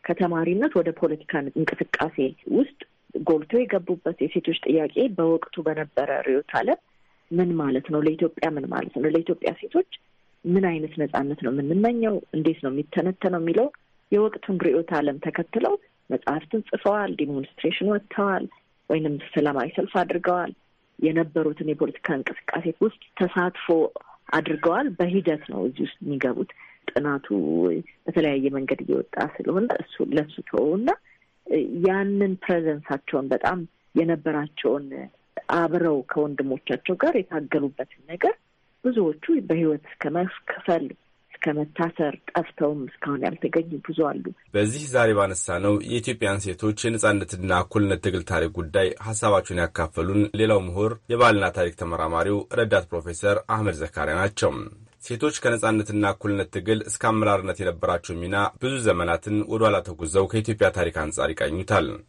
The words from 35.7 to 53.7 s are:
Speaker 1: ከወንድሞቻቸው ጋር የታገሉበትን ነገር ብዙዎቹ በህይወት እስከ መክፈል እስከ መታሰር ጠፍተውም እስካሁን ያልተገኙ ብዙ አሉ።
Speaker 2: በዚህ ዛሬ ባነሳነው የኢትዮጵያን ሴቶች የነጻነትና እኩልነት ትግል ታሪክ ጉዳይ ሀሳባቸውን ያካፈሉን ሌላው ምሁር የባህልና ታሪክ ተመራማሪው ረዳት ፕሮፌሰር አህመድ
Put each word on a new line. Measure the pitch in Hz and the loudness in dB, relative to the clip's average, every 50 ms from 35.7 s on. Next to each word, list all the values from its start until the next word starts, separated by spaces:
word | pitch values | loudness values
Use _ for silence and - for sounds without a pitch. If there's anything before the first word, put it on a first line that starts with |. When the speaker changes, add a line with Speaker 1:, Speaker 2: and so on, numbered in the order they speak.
| 160 175 165 165 151 139 127 | 2 2 2 2 2 0 -2
Speaker 1:
ከወንድሞቻቸው | - - 160 151 147 143 135 139 135 127 - _ - 127 - _ - 185 | -2 -2 0 0 0 -2 -4 -2 -2 -2 -4 _ -4 -4 -4 _ -4 -2
ጋር | 180 - 311 339 | 0 2 2 2
የታገሉበትን | 240 185 - 175 156 147 - - 208 139 139 135 - 131 _ - _ _ 147 | 0 -2 -2 -6 -6 -4 -2 -2 0 0 -2 -4 -6 -10 _ -10 _ _ -16
ነገር | 165 180 - 370 453 _ _ _ _ _ _ _ _ _ - | -4 0 0 0 0 _ _ _ _ _ _ _ _ _ -2
ብዙዎቹ | 254 247 220 190 160 151 151 - - 330 285 | 0 2 2 2 2 0 -2 0 0 0 0
በህይወት | 190 170 165 165 165 156 151 147 - | 2 0 0 2 4 2 2 0 -4
እስከ | - - _ - 147 | -14 -14 _ -6 -2
መክፈል | 151 175 180 180 - - _ - - - - - 175 165 151 131 - _ _ _ _ _ _ _ | -2 -2 -2 -2 -4 -10 _ -10 -10 -6 0 0 0 0 0 -4 -10 _ _ _ _ _ _ _
እስከ | - - - 160 | -12 -4 -4 -2
መታሰር | 147 151 151 151 - - 165 170 165 - 165 147 - - _ | 0 -2 -4 -4 -2 -2 -2 -2 0 -2 -2 -2 -2 -6 _
ጠፍተውም | - _ 175 160 - - - 160 147 151 147 | -4 _ -4 -4 -4 -4 -2 0 0 0 -2
እስካሁን | 131 - - - - 147 143 131 | -8 -10 -10 -10 -6 -4 -4 -2
ያልተገኙ | - 87 160 - - 139 - 165 165 170 165 139 | -2 -4 -4 -2 -4 -2 0 -2 -2 -2 -8 -10
ብዙ | - - 156 160 160 | -8 -6 -2 0 0
አሉ። | 143 - - - - - _ _ _ | 0 -2 -4 -8 -10 -12 _ _ _
Speaker 2:
በዚህ | - 101 104 107 120 147 151 | 0 0 0 0 -2 -6 -8
ዛሬ | 139 123 123 117 113 107 | 0 2 4 4 6 6
ባነሳነው | 101 98 95 92 - - - 87 87 98 101 104 101 | 4 2 2 0 -4 -4 -4 -2 0 2 2 2 2
የኢትዮጵያን | 104 117 120 120 113 - 120 110 110 98 98 98 | 0 -2 -4 -4 -2 -4 -4 -2 0 0 0 -2
ሴቶች | 95 95 90 - - 107 104 - | -4 -6 -6 -2 -2 -2 -2 0
የነጻነትና | - 117 113 107 101 107 104 101 95 - - 92 92 95 92 87 | -2 -2 0 2 2 4 4 2 0 -4 -8 -6 0 0 2 2
እኩልነት | 90 - - 107 104 95 95 85 | 0 0 2 2 2 2 2 0
ትግል | - 104 90 92 87 | 0 -2 -2 -2 -4
ታሪክ | - 95 82 82 82 | -2 0 0 0 0
ጉዳይ | 80 87 82 78 78 98 95 90 - - | -2 -6 -8 0 2 2 2 2 0 -4
ሀሳባቸውን | 101 110 110 - - 107 101 92 90 - 92 87 | -8 -6 -4 0 2 4 4 4 2 0 -2 -2
ያካፈሉን | 85 82 _ - 80 80 - - 82 92 98 104 104 101 - | -2 -2 _ -4 -4 -4 -2 -4 -2 2 2 2 2 2 2
ሌላው | 104 110 110 110 98 | 2 4 4 4 2
ምሁር | 92 90 85 98 104 113 117 110 _ - | 2 0 -2 0 0 0 -2 -4 _ -2
የባህልና | 117 120 123 117 107 101 95 92 87 | 4 6 6 6 6 6 2 0 0
ታሪክ | 95 90 87 82 | 0 -2 -2 -2
ተመራማሪው | - 87 85 85 80 80 82 82 82 85 98 104 101 - _ - | -6 -6 -4 -2 -2 -2 -2 0 0 2 2 0 0 -2 _ 0
ረዳት | 120 117 107 107 98 87 - | 0 2 4 4 2 2 0
ፕሮፌሰር | - 85 80 87 85 - - 101 104 107 - | -6 -6 -6 -6 -8 -2 0 2 2 2 0
አህመድ | - 110 110 107 98 | -2 -2 0 0 -2